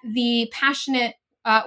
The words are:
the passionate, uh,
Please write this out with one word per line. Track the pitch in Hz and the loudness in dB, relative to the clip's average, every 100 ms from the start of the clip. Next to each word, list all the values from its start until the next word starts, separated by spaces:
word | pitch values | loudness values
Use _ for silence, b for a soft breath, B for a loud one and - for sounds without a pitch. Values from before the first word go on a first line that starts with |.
the | 240 226 240 233 226 | -6 -2 0 0 -2
passionate, | - 277 285 - 262 233 - _ _ 233 | 0 0 0 -2 -2 -2 -6 _ _ 0
uh, | 220 | 0